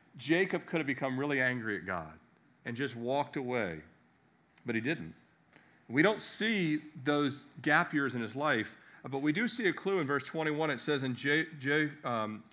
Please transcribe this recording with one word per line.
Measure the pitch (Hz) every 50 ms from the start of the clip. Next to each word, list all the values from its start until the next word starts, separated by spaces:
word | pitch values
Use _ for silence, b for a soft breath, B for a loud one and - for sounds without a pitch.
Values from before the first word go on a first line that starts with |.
| B _ -
Jacob | - 117 143 165 180 190 165 190 160 -
could | - 175 160
have | 143
become | 139 127 - 143 131 127 131
really | 143 147 143 131
angry | 131 127 127 120 110 110 101
at | 92 87
God | 98 92 85 80 80 - - - _ _ _ _ _ _ _ -
and | 123 117
just | 120 143 123 117
walked | 117 117 123 135 143 139 135 -
away. | 147 127 123 123 120 104 87 80 76 - - - _ _ _ _ _ _ _ _ _ _ _ _ - -
But | 120 113
he | 113
didn't. | 113 143 170 85 80 80 - - - _ _ _ _ b b b b b b b b -
We | 117 147
don't | 165 208 214 170
see | - - - - 208 226 220 196 175 156 151 151 - - - 139
those | 123 147 147 147 143 135 135 - - - - 139
gap | - 151 151 165 175 -
years | 156 143 139 123 120
in | 120
his | 113 104 110
life, | 139 151 151 131 110 107 - - B B B B B B 127
but | 135 135
we | 143 156
do | 151 202 247 226
see | - - 220
a | 175
clue | - - - 196 196 180
in | 147
verse | 131 143 131
twenty-one. | - - - 160 156 156 147 151 160 151
It | 135 117
says, | - 156 147 135
"And | 135 127 123
J-, | 120 131 143 147 160 160 - 165 143
J-, | 127 143 147 156 151 147 147 - -
um, | 127 120 110 107 104 107 - - -